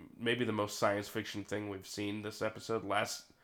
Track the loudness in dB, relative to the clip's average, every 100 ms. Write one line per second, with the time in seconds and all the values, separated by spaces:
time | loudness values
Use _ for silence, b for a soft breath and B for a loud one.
0 | -18 -2 2 4 4 4 2 4 4 4
1 | 0 -4 -4 -6 -4 -4 -2 -6 -6 -4
2 | -2 -2 -6 -4 -4 -4 -2 -2 2 2
3 | 2 -4 -10 b